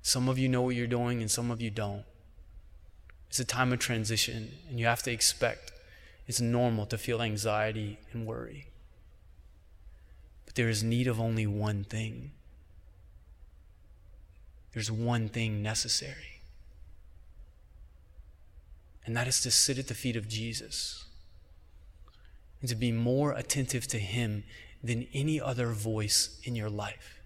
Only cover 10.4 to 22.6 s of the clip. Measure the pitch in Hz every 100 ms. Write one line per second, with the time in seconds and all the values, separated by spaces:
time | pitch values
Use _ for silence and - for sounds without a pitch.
10.4 | - - 117 107 110 120 123 113 113 110
11.4 | 107 104 107 101 101 110 110 120 135 -
12.4 | - - - - - - - - - -
13.4 | - - - - - - - - - -
14.4 | - - - 113 107 110 117 120 107 117
15.4 | 113 107 104 110 - - - - - -
16.4 | - - - - - - - - - -
17.4 | - - - - - - - - - -
18.4 | - - - - - - - 113 123 -
19.4 | 123 - - 127 131 120 127 117 107 110
20.4 | 113 113 110 - - - - - - -
21.4 | - - - - - - - - - -
22.4 | - -